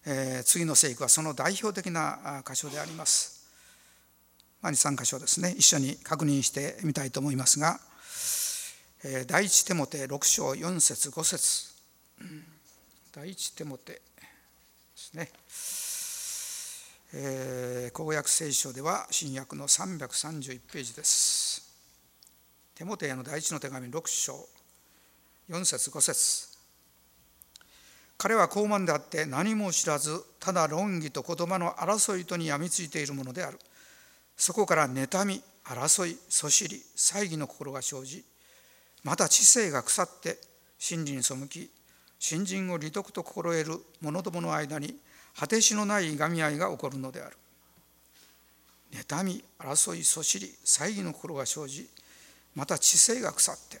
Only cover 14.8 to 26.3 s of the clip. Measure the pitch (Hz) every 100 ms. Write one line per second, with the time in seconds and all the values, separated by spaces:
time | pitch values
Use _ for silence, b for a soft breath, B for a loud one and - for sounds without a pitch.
14.8 | _ - - 156 175 - _ B B B
15.8 | B B B B B B B B B B
16.8 | B B _ 143 139 131 131 127 123 123
17.8 | 123 - 156 151 147 - 156 127 139 127
18.8 | 151 190 - - 147 131 135 147 143 -
19.8 | 190 170 131 - 151 156 131 123 - 147
20.8 | 120 117 - - - - - - - -
21.8 | _ _ _ _ - _ _ _ _ -
22.8 | 175 208 147 131 127 151 156 156 139 131
23.8 | 123 151 165 - - 135 - - _ _
24.8 | b b b b b b - 165 185 127
25.8 | - 151 156 - -